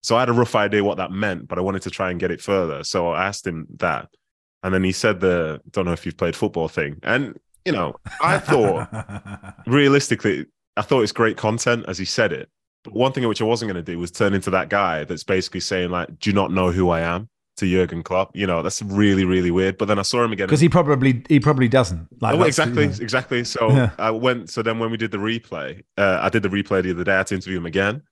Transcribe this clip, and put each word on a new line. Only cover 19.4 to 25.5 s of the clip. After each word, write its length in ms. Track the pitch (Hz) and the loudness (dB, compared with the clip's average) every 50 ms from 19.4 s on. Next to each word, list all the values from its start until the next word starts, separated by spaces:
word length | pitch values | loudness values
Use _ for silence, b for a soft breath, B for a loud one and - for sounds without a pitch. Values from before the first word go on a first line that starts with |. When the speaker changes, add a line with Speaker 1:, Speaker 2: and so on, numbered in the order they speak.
| 90 90 | 2 2
Speaker 1:
weird. 300 | 85 92 92 95 98 - | 2 2 2 0 0 -2
But 80 | 110 98 | 0 0
then 100 | 107 101 | 0 0
I 60 | 98 | 0
saw 200 | - - 123 120 | -2 0 0 0
him 80 | 113 | 0
again. 160 | 110 95 98 92 | 0 -4 0 0
Speaker 2:
'Cause 120 | 156 139 | 4 4
he 100 | 156 170 | 4 6
probably, 540 | - 175 165 143 147 131 127 135 127 120 - - | 6 4 4 4 2 2 4 2 2 2 0 2
he 120 | 156 143 | 2 4
probably 280 | 107 147 151 131 127 120 | 4 4 4 4 2 4
doesn't. 400 | 120 135 123 87 90 80 82 - - - | 4 2 2 2 -2 -8 -8 -12 -10 -4
Like, 140 | - 110 110 | -2 0 2
Speaker 1:
Oh, 20 | 160 | 4
Speaker 2:
that's, 120 | 180 160 | 2 2
Speaker 1:
exactly, 340 | 135 - 151 120 120 139 147 | 4 2 0 0 2 2 2
Speaker 2:
you 60 | 143 | 0
know. 80 | 95 104 | 0 -4
Speaker 1:
exactly. 420 | 113 110 120 127 120 - 131 120 120 | -6 -2 -2 -2 -2 0 -2 -2 -2
So 240 | 117 - 127 117 110 | -4 -2 0 2 4
Speaker 2:
Yeah. 180 | 120 139 123 110 - - | 4 4 4 2 0 -2
Speaker 1:
I 140 | 101 113 | -2 -2
went, 400 | 110 110 120 127 123 120 98 80 | -2 2 2 0 0 0 -4 -8
so 100 | - - | -6 -4
then 160 | 110 113 113 113 | -2 -2 -2 -2
when 140 | 117 113 | -2 -4
we 60 | 113 110 | -2 -4
did 120 | 113 110 | -4 -4
the 80 | 101 101 | -4 -4
replay, 640 | 101 110 117 117 - - | -2 -2 -4 -4 -6 -10